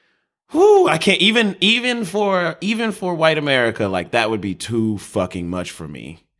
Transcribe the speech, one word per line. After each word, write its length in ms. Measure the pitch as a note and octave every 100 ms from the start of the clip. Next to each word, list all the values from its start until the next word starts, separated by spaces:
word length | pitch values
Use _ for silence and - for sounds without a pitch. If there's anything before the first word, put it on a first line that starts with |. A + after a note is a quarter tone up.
| _ _ _ _ _
whew, 380 | D#4 G4+ G4+ F4+
I 100 | D#3+
can't, 240 | G3 F#3
even, 340 | F#3+ A3+ G#3+ F3
even 440 | F#3+ A#3 B3 A#3+ F#3
for, 520 | G3+ G#3 F#3+ E3+ -
even 300 | F#3 A3+ A3+
for 220 | - F#3
white 240 | E3 D#3+ D#3
America, 500 | D3 C3 A#2 G#2 G2+
like, 240 | F#2 E2+
that 200 | A#2+ A2
would 100 | A2
be 140 | G2 F2
too 420 | G2+ A#2 A2 G2+
fucking 500 | - G#2 F2+ F#2 F2
much 220 | F2+ F2+
for 180 | - D#2
me. 340 | C#2 A#1+ E2 _ _